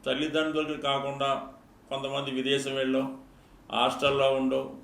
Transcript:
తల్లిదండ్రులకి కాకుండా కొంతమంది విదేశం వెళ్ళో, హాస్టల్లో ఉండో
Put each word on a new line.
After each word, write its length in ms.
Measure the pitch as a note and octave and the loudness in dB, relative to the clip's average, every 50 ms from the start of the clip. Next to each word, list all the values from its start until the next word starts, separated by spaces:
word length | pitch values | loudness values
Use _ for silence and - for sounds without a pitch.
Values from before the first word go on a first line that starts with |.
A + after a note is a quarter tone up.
| - | -2
తల్లిదండ్రులకి 680 | C3 C3 C#3 D3+ D#3 D3+ D#3 D#3 D#3 D3+ D#3 D3+ D3 D3+ C3+ - | -2 -2 -2 -2 0 0 0 0 0 0 -2 -2 -2 -4 -4 0
కాకుండా 420 | C#3 C#3 B2+ C#3 C#3 C#3 C#3 C#3 C#3 C3+ - - - - - - - - - - - | 0 0 0 -2 -4 -4 -2 0 0 0 -2 -4 -12 -16 -20 -20 -20 -20 -20 -10 -8
కొంతమంది 400 | C#3 C3+ C3+ C3+ C#3 C#3 C#3 C#3 C3 C3 | -6 -6 -4 -4 -4 -2 -4 -2 -2 -2
విదేశం 360 | B2+ C3+ C#3 C3+ C3+ C3+ C3+ C3+ | 2 2 2 2 2 0 -2 0
వెళ్ళో, 220 | C3 C3 C3 C3 C3 C3 - - - - - - - - - - - - - | 0 2 2 2 0 -2 -6 -10 -16 -20 -20 -20 -20 -20 -20 -20 -14 -4 0
హాస్టల్లో 520 | A2+ B2 C3 C3 - C#3 C#3 C#3 C#3 C3+ C3+ C3+ C3+ | 2 2 2 2 2 2 2 4 4 4 4 4 4
ఉండో 200 | C3 C3 C3 C3+ C3+ - - - | 2 2 2 0 -2 -4 -10 -14